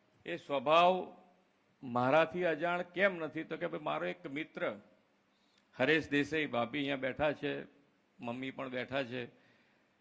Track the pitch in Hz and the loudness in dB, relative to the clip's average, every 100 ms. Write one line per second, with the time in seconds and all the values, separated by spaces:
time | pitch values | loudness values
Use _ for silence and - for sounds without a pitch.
0 | _ _ - 170 - 139 127 165 180 185 | _ _ -10 -10 -4 -2 6 8 8 4
1 | - - - _ _ _ _ _ 135 120 | -2 -14 -20 _ _ _ _ _ -4 0
2 | 127 151 160 175 175 151 170 175 175 - | 4 6 4 0 -2 0 -2 -2 -4 0
3 | 202 170 156 156 160 156 170 165 151 156 | 0 0 -6 -8 -8 -8 -6 -6 -4 -4
4 | 175 175 156 139 160 - 156 101 - _ | -4 -8 -8 -8 -8 -6 -4 -6 -12 _
5 | _ _ _ _ _ _ _ - 131 156 | _ _ _ _ _ _ _ 0 2 2
6 | 147 143 143 156 143 120 117 143 139 139 | 2 0 2 0 0 0 0 -2 -2 -2
7 | 131 120 156 135 143 143 139 _ _ _ | -2 0 0 0 -4 -6 -10 _ _ _
8 | _ - 123 123 135 - 135 127 117 135 | _ -12 -8 -8 -8 -8 -6 -6 -4 -4
9 | 120 127 120 - _ _ _ _ _ _ | -4 -6 -8 -14 _ _ _ _ _ _